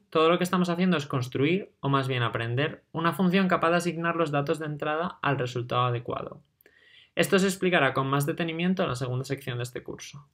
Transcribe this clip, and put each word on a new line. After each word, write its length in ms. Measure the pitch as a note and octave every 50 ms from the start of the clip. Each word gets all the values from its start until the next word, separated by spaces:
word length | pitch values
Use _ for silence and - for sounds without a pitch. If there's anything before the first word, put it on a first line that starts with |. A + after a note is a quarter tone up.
| _ _
todo 200 | - D#3+ D#3+ D#3+
lo 100 | F3 F3
que 40 | F3+
estamos 260 | F3+ F#3+ F3+ F3+ F3
haciendo 280 | E3+ E3+ F#3+ F#3 F3
es 80 | D3+ C#3+
construir, 640 | - - B2+ B2 - - A#2+ C#3 D#3 F3+ G3+ - - _ -
o 80 | - C#3
más 180 | C#3 C3+ B2+
bien 160 | C3 C3 B2 A#2+
aprender, 600 | A2+ A#2 A#2 A#2 A#2 A#2+ C3 D3+ D#3+ - - _ _
una 220 | - D#3+ E3 E3+ E3
función 340 | - F#3+ F3 F3 G3 F#3+
capaz 220 | F3+ F3 - E3 E3
de 60 | F3
asignar 400 | F3 E3+ F3 D#3 E3 E3+ E3+ E3
los 160 | E3 E3 D3
datos 260 | D3 C#3+ C#3+ D#3+ D#3+
de 80 | D#3 D#3+
entrada 540 | D3+ D3+ D3 D3+ D3+ D3+ D#3+ F3 F#3 - -
al 160 | - C#3+ C#3
resultado 460 | C#3 B2+ B2 - B2 A#2+ A#2+ B2 B2 B2
adecuado. 580 | B2 A#2+ A#2 A#2+ A#2+ - - - - - - _ _ _ _ _ _ _ _ _ _ - - _ _ -
Esto 240 | - - A#3+ G3+
se 80 | F#3+ F#3+
explicará 480 | G3 F3+ - F#3+ F3+ F3+ D#3+ C#3 C3 C3
con 140 | C#3 C3+
más 180 | C3+ C#3 C#3+ C#3+
detenimiento 560 | D#3+ D#3+ - E3+ E3 D#3+ E3 F3 F#3 F#3+ F#3+
en 80 | F3 C#3+
la 60 | B2
segunda 280 | A#2+ C3 B2 B2 B2+ C3+
sección 340 | - C#3 C#3 - C3 B2
de 60 | A#2+ B2
este 200 | B2 - C3 -
curso. 440 | - - - - - - C#3+ - _